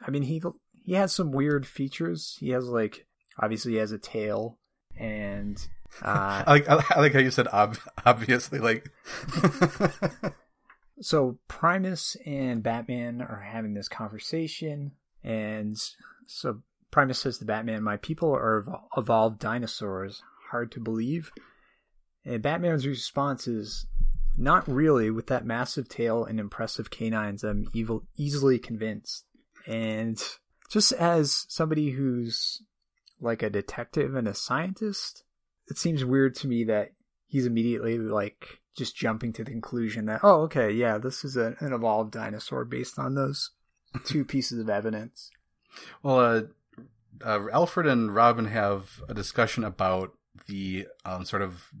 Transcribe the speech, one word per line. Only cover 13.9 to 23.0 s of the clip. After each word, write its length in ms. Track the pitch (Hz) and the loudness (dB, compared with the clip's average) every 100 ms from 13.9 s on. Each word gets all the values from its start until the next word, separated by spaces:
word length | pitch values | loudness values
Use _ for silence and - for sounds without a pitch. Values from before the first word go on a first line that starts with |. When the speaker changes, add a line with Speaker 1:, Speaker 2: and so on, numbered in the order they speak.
| - 107 107 - 165 156 - 156 147 143 - _ _ | -8 -10 -10 -6 -4 -4 -6 -8 -6 -10 -12 _ _
Speaker 1:
and 520 | - 110 107 107 107 107 - - - - - | -8 -6 -4 -4 -6 -6 -10 -12 -20 -20 -18
so 360 | - 127 110 - _ - | -8 -6 -6 -12 _ -2
Primus 280 | 147 135 127 | 2 2 0
says 200 | 131 - | -4 -6
to 60 | |
Batman, 380 | 107 107 113 110 | -4 -4 -2 -4
"My 140 | 107 104 | -4 -4
people 340 | - 156 160 | -6 -2 0
are 260 | 131 113 107 101 | 2 2 0 0
ev-, 60 | - - - | -10 -6 -4
evolved 440 | 113 113 113 107 | 2 4 4 0
dinosaurs. 800 | 110 120 113 - 104 95 98 110 - _ - | -4 -4 -6 -6 -6 -6 -8 -12 -20 _ -8
Hard 200 | 120 117 | -6 -6
to 80 | 120 | -8
believe." 520 | 113 113 120 170 156 - - _ _ _ _ _ _ _ | -4 -2 -2 -4 -6 -18 -20 _ _ _ _ _ _ _
And 180 | 127 117 | -6 -2
Batman's 440 | 139 170 175 151 139 | 0 0 2 2 0
response 640 | 123 | -2